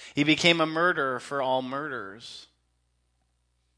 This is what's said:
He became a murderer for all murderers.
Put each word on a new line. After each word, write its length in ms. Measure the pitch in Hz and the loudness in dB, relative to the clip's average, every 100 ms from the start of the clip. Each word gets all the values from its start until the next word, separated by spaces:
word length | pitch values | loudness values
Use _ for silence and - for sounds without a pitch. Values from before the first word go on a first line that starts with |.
| - - | -8 0
He 80 | |
became 360 | 147 151 170 170 | 2 6 6 4
a 60 | 156 | 2
murderer 540 | 160 180 165 135 127 | 2 0 2 -2 -4
for 200 | - 139 | -6 -4
all 220 | 131 131 | 0 -2
murderers. 840 | 127 139 151 127 98 104 - - - _ _ _ _ _ _ _ _ _ _ _ _ | -2 -8 -8 -10 -12 -16 -18 -20 -20 _ _ _ _ _ _ _ _ _ _ _ _